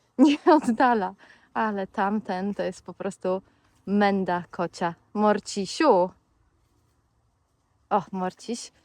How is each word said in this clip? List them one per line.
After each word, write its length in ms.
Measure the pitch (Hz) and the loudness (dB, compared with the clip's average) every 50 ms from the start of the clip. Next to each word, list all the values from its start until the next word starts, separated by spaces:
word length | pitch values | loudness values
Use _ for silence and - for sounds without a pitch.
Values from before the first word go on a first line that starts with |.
<laughs> 180 | _ _ _ - | _ _ _ 4
nie 200 | 269 302 285 - - | 4 4 4 2 4
oddala. 680 | 339 311 311 - 240 226 - 277 247 240 220 185 185 196 - - - - _ _ _ _ | 4 4 4 4 0 0 2 2 2 4 2 0 -4 -6 -10 -20 -20 -20 _ _ _ _
Ale 320 | 240 226 214 208 196 190 | -4 -4 -2 -4 -6 -6
tamten 680 | - - - 196 196 208 220 - - 185 185 190 202 196 | -6 -4 -2 -2 -2 -2 -4 -4 -4 -6 -4 -4 -6 -4
to 80 | - 175 | -4 -6
jest 200 | 180 185 - - | -6 -6 -10 -16
po 120 | - 180 | -20 -14
prostu 480 | - - 202 - - - - 185 - - _ _ _ _ _ _ _ _ | -10 -8 -8 -8 -6 -4 -4 -4 -4 -6 _ _ _ _ _ _ _ _
menda 580 | 185 202 208 208 202 196 190 190 180 175 175 175 - | -2 2 2 4 4 2 0 0 -2 -4 -4 -6 -8
kocia. 440 | - - 175 165 - - 185 170 170 - _ _ _ | -6 -6 -6 -6 -4 -4 -6 -6 -6 -8 _ _ _
Morcisiu! 960 | 208 208 208 208 202 - - - 202 190 - - - 320 294 220 180 180 185 - _ _ _ _ _ _ _ _ _ _ _ _ _ _ _ _ _ _ _ _ _ _ _ _ _ _ _ _ _ _ _ _ _ _ _ | 0 2 2 2 0 -2 -6 -8 -8 -8 -8 -4 0 4 4 4 4 4 0 -4 _ _ _ _ _ _ _ _ _ _ _ _ _ _ _ _ _ _ _ _ _ _ _ _ _ _ _ _ _ _ _ _ _ _ _
O, 120 | 196 208 160 - - | -2 -2 -2 -4 -6
Morciś, 600 | 190 185 185 - _ - - 240 - - - - _ _ | -6 -6 -6 -6 _ -10 -10 -10 -10 -10 -16 -20 _ _